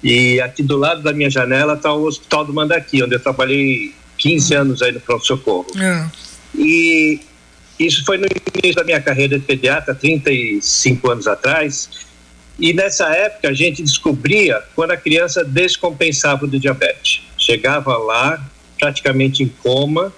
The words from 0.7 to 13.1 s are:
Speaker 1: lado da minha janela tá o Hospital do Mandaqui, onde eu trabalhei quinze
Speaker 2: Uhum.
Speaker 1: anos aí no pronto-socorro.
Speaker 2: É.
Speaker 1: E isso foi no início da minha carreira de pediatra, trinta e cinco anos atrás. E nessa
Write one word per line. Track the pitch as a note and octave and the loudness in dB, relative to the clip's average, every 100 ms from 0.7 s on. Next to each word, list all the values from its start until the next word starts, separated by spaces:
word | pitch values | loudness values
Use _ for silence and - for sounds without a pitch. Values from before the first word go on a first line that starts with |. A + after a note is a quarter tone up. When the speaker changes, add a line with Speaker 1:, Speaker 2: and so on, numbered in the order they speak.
| C#3+ | 2
Speaker 1:
lado | D3 E3+ | 0 0
da | D3+ | -2
minha | D3 C#3 | 0 0
janela | C3+ B2 C3 D3+ D3 | 0 0 2 2 0
tá | E3 | 0
o | D3+ | 0
Hospital | D#3 C#3+ - D3+ | -2 -4 -4 -2
do | D3 | -2
Mandaqui, | D3 D3+ E3 - C#3 | -2 0 0 0 0
onde | B2 B2 | 0 0
eu | |
trabalhei | C#3 C3 C3 C#3 C#3 B2 G#2 - - - | -2 -2 0 2 0 0 -4 -12 -20 -2
quinze | C#3+ E3 - | 0 2 2
Speaker 2:
Uhum. | C#3+ | 2
Speaker 1:
anos | C#3 B2+ | 2 2
aí | B2+ | 0
no | A#2+ | -2
pronto-socorro. | - A#2 - C3 - F#2 F2+ - | -4 -2 0 -2 0 -2 -2 -2
Speaker 2:
É. | F#3+ F3 D#3+ - - - - - | 0 0 -4 -10 -20 -20 -12 -2
Speaker 1:
E | D#3 E3 E3 D#3+ D#3 D3+ - - - - - - | 2 4 4 4 2 0 -6 -20 -20 -20 -20 -2
isso | E3 - | 0 0
foi | D3 F#3+ | 0 0
no | F#3+ | 0
início | F#3+ - F3 F3+ F3 | -2 -6 -2 0 0
da | |
minha | E3 D#3+ | 0 0
carreira | C#3+ C3+ C#3 C#3 | 0 0 0 0
de | |
pediatra, | C#3 C3+ B2+ D#3 - | -2 0 0 0 -2
trinta | E3+ D3 D#3+ C#3+ | -2 0 0 0
e | C3 A#2 G#2 | 0 0 -2
cinco | - - - B2+ B2+ | -2 0 0 2 0
anos | A#2 G#2+ | 0 -2
atrás. | G2+ B2+ D#3 D3+ C#3 - - - - - - - - | -2 0 0 -2 -4 -10 -14 -20 -20 -20 -20 -20 -2
E | E3 | 0
nessa | E3+ G3 G3 E3+ | 2 0 0 0